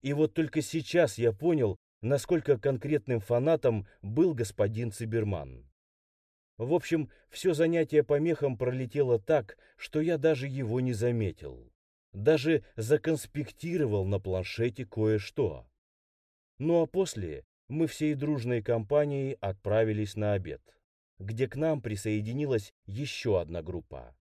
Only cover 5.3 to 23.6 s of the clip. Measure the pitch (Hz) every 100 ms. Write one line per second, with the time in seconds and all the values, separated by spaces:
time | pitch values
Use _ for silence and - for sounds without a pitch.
5.3 | 90 67 64 - _ _ _ _ _ _
6.3 | _ _ _ 117 170 - 160 147 _ _
7.3 | - 190 151 165 170 160 151 - 143 160
8.3 | 160 143 117 123 127 127 139 135 117 -
9.3 | 156 117 - _ _ - 156 160 165 156
10.3 | 147 135 135 120 123 127 117 120 120 101
11.3 | - 73 62 58 _ _ _ _ 98 104
12.3 | 156 139 156 - - 110 151 - 160 -
13.3 | 143 147 - 165 175 139 104 95 101 98
14.3 | 92 92 - 120 110 123 - 110 107 98
15.3 | - 117 69 - _ _ _ _ _ _
16.3 | _ _ _ 147 170 160 180 190 - 90
17.3 | 71 - _ _ 147 165 - 151 147 147
18.3 | 147 117 123 107 117 107 147 147 139 135
19.3 | 135 98 95 - 107 113 107 104 107 104
20.3 | 101 87 65 _ _ _ _ _ _ 95
21.3 | 113 131 131 160 151 110 104 110 107 107
22.3 | 123 147 123 101 _ - 101 139 - 120
23.3 | 95 78 85